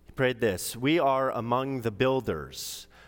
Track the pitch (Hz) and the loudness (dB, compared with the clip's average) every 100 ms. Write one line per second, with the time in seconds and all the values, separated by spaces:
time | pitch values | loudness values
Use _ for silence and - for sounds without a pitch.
0 | - - 127 120 113 90 - 113 131 170 | -10 0 0 2 0 0 -4 -2 2 4
1 | 139 135 131 117 117 120 135 135 113 104 | 4 2 0 -2 0 0 0 -2 -2 0
2 | 127 131 107 82 69 69 - - - - | 2 2 0 -4 -6 -10 -10 -12 -16 -20